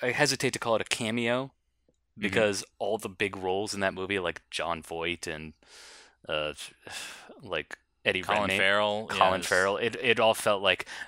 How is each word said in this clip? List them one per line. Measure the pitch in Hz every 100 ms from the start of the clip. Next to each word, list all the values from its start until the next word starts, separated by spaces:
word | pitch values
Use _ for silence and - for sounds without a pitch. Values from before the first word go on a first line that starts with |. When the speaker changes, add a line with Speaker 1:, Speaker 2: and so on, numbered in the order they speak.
Speaker 1:
I | 123
hesitate | - 147 135 135
to | -
call | 120 110
it |
a | 113
cameo | - 113 117 117 123 135 _ _ _ _ _ _ -
Speaker 2:
Mm-hmm. | 104
Speaker 1:
because | 107 107 98 - -
all | 101 110
the | 110
big | 92 104 95
roles | 92 95 107 101
in |
that | 98
movie, | 90 95 98
like | 87 82 -
Jon | - 82 82
Voight | 78 82 82 87 -
and, | 78 78 - - - - - - _ -
uh, | 78 76 71 - - - -
<sighs> | - - - 427
like, | 127 85 76 - _ _
Eddie | - 92
Speaker 2:
Colin | 92 104
Speaker 1:
Redmayne, | 101 95
Speaker 2:
Farrell, | 98 101 104 104 110
Speaker 1:
Colin | 98 95 92
Speaker 2:
yes. | 90
Speaker 1:
Farrell, | 92 95 101
it, | 117 120
it | 127 110
all | 113
felt | 110 - 101
like, | 98 90 - -